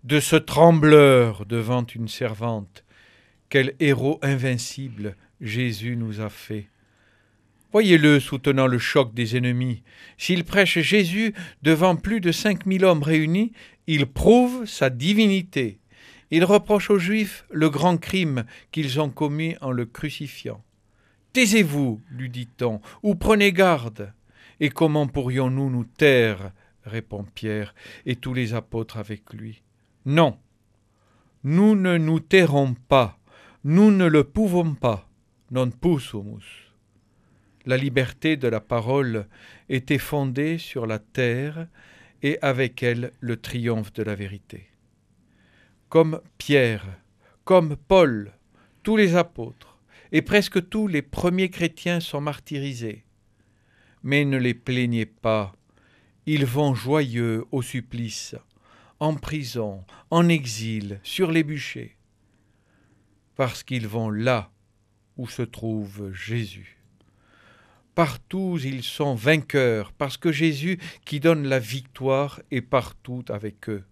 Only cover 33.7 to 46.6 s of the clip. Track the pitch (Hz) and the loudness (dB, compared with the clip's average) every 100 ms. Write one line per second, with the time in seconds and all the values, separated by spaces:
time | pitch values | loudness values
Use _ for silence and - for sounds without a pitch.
33.7 | 170 214 196 175 151 143 214 214 180 165 | 6 6 6 6 4 2 0 0 0 -2
34.7 | 143 127 101 - _ _ _ _ 123 123 | -2 -2 -2 -8 _ _ _ _ -4 -4
35.7 | 117 170 151 - 107 101 107 - - _ | -2 0 0 -4 -12 -12 -16 -20 -20 _
36.7 | _ _ _ _ _ _ _ _ _ - | _ _ _ _ _ _ _ _ _ -4
37.7 | 127 139 135 127 - 160 151 127 107 - | -2 0 -2 -2 -2 -2 0 -2 -4 -4
38.7 | 120 113 135 131 110 98 - - - _ | -4 -2 -2 -2 -6 -10 -20 -20 -20 _
39.7 | 135 127 139 - 151 135 127 151 165 - | -6 -2 -4 -2 -4 -2 -2 -4 -4 -8
40.7 | 131 113 107 _ - 123 120 143 156 165 | -8 -6 -8 _ -2 -2 -2 -6 -10 -14
41.7 | _ - - _ _ 139 156 143 127 127 | _ -20 -20 _ _ -4 -2 -2 0 -2
42.7 | 123 123 120 127 _ 120 113 - 123 117 | -2 -4 -2 -6 _ -8 -8 -8 -6 -4
43.7 | 110 104 - 107 101 98 101 _ 95 92 | -4 -6 -8 -8 -6 -10 -14 _ -20 -20
44.7 | _ _ _ _ _ _ _ _ _ _ | _ _ _ _ _ _ _ _ _ _
45.7 | _ _ 165 160 156 _ _ - 143 | _ _ 2 2 -2 _ _ 2 4